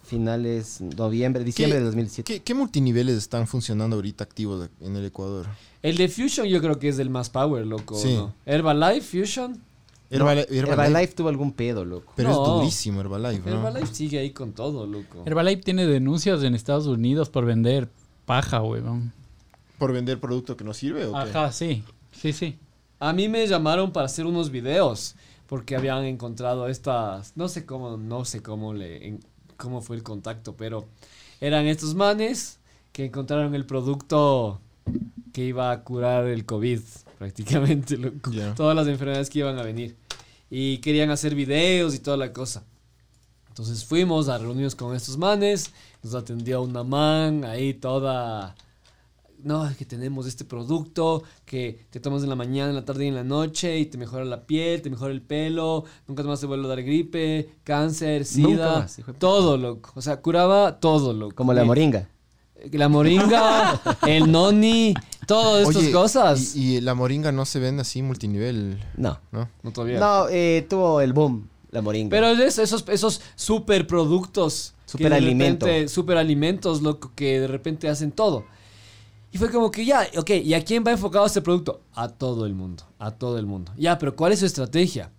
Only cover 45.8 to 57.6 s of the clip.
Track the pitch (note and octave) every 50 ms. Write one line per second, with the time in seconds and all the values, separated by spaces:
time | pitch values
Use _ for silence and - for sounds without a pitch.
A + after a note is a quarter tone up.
45.8 | - - _ _ - A2+ A#2+ B2 A#2+ - A#2 A#2 A#2 A#2+ B2+ B2+ B2+ B2+ B2 B2
46.8 | A#2+ B2+ C3+ C#3+ D3+ D3+ D#3 D#3 D#3+ D#3 D3+ D3+ C3+ A#2 A2 B2 C3+ C#3 C3 -
47.8 | - C3 C3 C3+ C3+ C3+ C3 B2+ A#2+ A#2 A2 G#2+ G2 F#2 F2+ _ _ _ _ _
48.8 | _ _ _ _ _ _ _ _ _ _ _ - C#3 D3 D3+ D#3 D#3 D3 C3+ -
49.8 | C3 A#2 B2 A#2+ B2 C3+ C#3 C3+ B2+ C3 B2+ - - - B2 A#2+ A#2+ B2 D#3+ E3
50.8 | D#3 D#3+ _ E3+ E3 D#3+ E3 D#3+ D#3+ - - _ _ - - B2+ B2 A#2 A2+ -
51.8 | - _ - A#2 - C#3+ C#3 C#3+ C#3+ C#3 C3+ B2+ A#2+ B2 C3 C#3 C#3 C#3+ C#3+ C3+
52.8 | A2+ C#3 C3+ C3+ C#3 C#3+ C3+ B2+ B2 B2+ C#3 D3+ D#3+ D#3+ D#3+ - - F3 E3 D#3+
53.8 | D3+ D#3 - B2+ A#2+ A2 B2 C3 C3 B2+ A#2+ A#2+ - - D3+ D#3 E3 E3+ E3+ E3
54.8 | - C#3+ C3 A2+ C3+ C#3 C3+ C3 - _ D3 D3+ D#3 D#3+ D#3+ E3 E3 D#3+ D#3+ D#3+
55.8 | D#3+ - - - _ - C#3 C3+ D3 C#3+ C#3+ C3 C#3 C#3 C#3 C3+ C3+ C3 C3 C3
56.8 | B2+ C3+ D3 E3 E3 D#3+ D#3+ E3 D#3+ D#3 D#3 D#3 D3 D#3 _ _